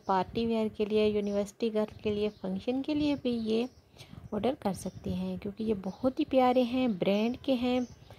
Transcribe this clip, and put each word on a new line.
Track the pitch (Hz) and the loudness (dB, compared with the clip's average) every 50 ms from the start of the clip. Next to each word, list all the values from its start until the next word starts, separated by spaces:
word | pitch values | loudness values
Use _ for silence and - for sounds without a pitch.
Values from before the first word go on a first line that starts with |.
| - | 2
party | - 190 185 185 - - 233 233 | 2 2 2 2 0 -2 -2 0
wear | 226 226 220 220 | 0 0 0 0
के | 214 208 - 214 | -2 -2 -2 -2
लिए, | 202 214 214 214 | 2 2 4 4
university | 214 208 208 202 202 202 202 202 202 - _ 233 226 | 4 2 2 0 0 0 0 -2 -2 -4 _ -2 0
girl | 214 214 214 214 - - - | 2 0 0 0 -4 -6 -4
के | 214 | -2
लिए, | 208 208 208 214 214 - | 0 0 -2 -2 -4 -6
function | - 190 190 190 - 247 254 269 | -6 -6 -6 -4 -2 -2 -2 -2
के | 269 - 302 | -2 -2 0
लिए | 294 302 294 285 | 2 2 2 0
भी | 277 - 247 | 0 0 -2
ये | 240 233 220 214 220 226 240 254 - - _ _ - - - - - - - - - | -2 0 0 0 0 0 0 -2 -6 -16 _ _ -20 -20 -20 -18 -18 -18 -12 -8 -6
order | 208 196 247 - - - | -2 0 -2 -2 0 -2
कर | 202 180 | -2 -2
सकते | - - 185 - - - 190 | -2 -6 -10 -10 -8 -6 -6
हैं, | 185 185 185 185 185 185 | -4 -4 -4 -4 -6 -6
क्योंकि | - 202 196 - 220 | -8 -8 -6 -4 -2
ये | 220 220 196 185 | -2 -2 -2 -4
बहुत | 190 - - - 262 262 - | -8 -6 0 -2 0 0 0
ही | 294 | -2
प्यारे | - - 262 254 254 247 254 254 | 2 4 4 6 6 6 4 4
हैं, | 233 247 254 254 247 202 175 | 2 2 0 2 0 2 2
brand | 170 190 196 208 220 240 254 | 2 2 2 2 2 0 -2
के | - - 277 269 | -2 0 0 0
हैं। | 233 247 247 247 254 247 - - - - - - | 2 2 2 2 0 0 -4 -8 -18 -20 -20 -20